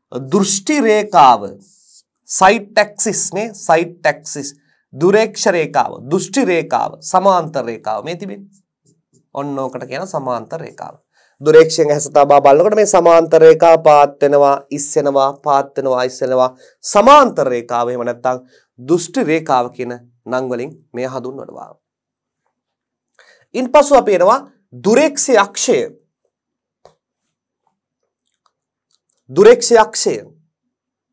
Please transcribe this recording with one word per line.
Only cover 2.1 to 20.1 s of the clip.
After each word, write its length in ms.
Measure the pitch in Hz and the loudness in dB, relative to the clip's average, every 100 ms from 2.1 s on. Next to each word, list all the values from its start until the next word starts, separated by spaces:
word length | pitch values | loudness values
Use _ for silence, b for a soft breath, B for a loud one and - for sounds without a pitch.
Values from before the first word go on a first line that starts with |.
| _ - | _ -10
සයිට් 500 | - 190 226 208 - | 0 0 0 -2 -4
ඇක්සිස්, 440 | 208 - 220 151 - | -4 -4 -4 -4 -6
මේ 200 | 175 220 | -6 -10
සයිට් 520 | 208 - 165 170 - 156 | -10 -2 -2 -2 -6 -6
ඇක්සිස්, 480 | 143 - 147 139 - _ _ _ | -6 -10 -12 -14 -16 _ _ _
දුරේක්ෂ 520 | 127 170 208 220 214 214 | -4 0 2 0 -4 -4
රේඛාව, 460 | 175 151 139 - - | -2 -2 -4 -4 -8
දෘෂ්ටි 440 | 120 180 185 - | -6 -6 -4 -4
රේඛාව, 520 | 180 170 156 120 110 - | -2 -2 -4 -4 -6 -8
සමාන්තර 640 | - 185 196 185 160 156 | -6 -2 0 0 -2 -8
රේඛාව 400 | 117 110 110 107 | -10 -10 -10 -10
මේ 120 | 139 170 | -10 -12
තිබෙන්නේ. 320 | 196 101 101 _ _ _ _ _ _ _ _ | -14 -16 -20 _ _ _ _ _ _ _ _
ඔන්න 240 | 135 143 139 | -12 -10 -8
ඕකට 260 | 135 131 127 | -8 -10 -12
කියන 200 | 131 185 | -12 -10
සමාන්තර 540 | 160 131 120 113 160 | -8 -8 -8 -10 -14
රේඛාව. 360 | 135 - - - _ _ _ _ | -16 -18 -20 -20 _ _ _ _
දුරේක්ෂයෙන් 500 | 143 156 160 160 147 | 2 4 4 0 -2
ඇස 180 | 147 143 | -2 -2
තබා 300 | 147 139 143 | 0 4 4
බලනකොට 340 | 139 143 190 | 6 4 2
මේ 120 | 208 208 | 0 2
සමාන්තර 540 | 185 170 165 165 160 | 2 4 4 4 6
රේඛාව 420 | 160 160 170 160 | 6 6 4 4
පාත් 340 | 160 147 143 143 | 4 4 4 0
වෙනවා, 360 | 143 143 143 139 - | 0 2 2 0 -4
ඉස්සෙනවා, 600 | 139 - 156 143 139 135 | -10 -6 -4 -2 0 -2
පාත් 420 | 139 151 139 139 - | -4 -2 -2 -2 -6
වෙනවා, 260 | 135 127 | -4 -4
ඉස්සෙනවා. 480 | 127 127 131 127 127 b b b | -4 -6 -4 -2 -2 b b b
සමාන්තර 640 | - 208 226 294 254 - 135 | -4 2 6 6 6 0 -4
රේඛාව 420 | 123 117 120 120 | -4 -4 -4 -4
එහෙම 160 | 123 | -4
නැත්නම් 360 | 120 120 127 127 127 b b - | -6 -6 -6 -6 -10 b b -18
දෘෂ්ටි 460 | 127 175 165 175 | -4 -2 -2 -6
රේඛාව 460 | 165 160 160 131 123 | -2 -4 -2 -2 -2
කියන 200 | - 120 123 120 | -8 -12 -12 _